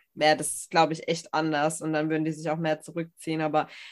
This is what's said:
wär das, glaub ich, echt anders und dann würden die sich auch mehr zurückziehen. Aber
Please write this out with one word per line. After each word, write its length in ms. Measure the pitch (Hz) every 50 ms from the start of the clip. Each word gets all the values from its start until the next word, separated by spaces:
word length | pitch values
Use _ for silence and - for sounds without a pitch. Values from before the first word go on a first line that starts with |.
| _ _ _
wär 200 | - 151 151 156
das, 320 | 160 165 - - - - -
glaub 220 | - 165 160 151
ich, 160 | 165 165 -
echt 260 | - 170 165 - -
anders 480 | - 156 160 160 156 147 147 156 160 -
und 120 | - 160
dann 180 | 156 151 156 156
würden 140 | 160 156 156
die 80 | 160
sich 180 | 160 151 160 160
auch 60 | 156 165
mehr 220 | 170 156 156 156
zurückziehen. 600 | - - 160 170 165 165 _ - - 165 160 160
Aber 280 | 156 151 147 156 147 - - - - -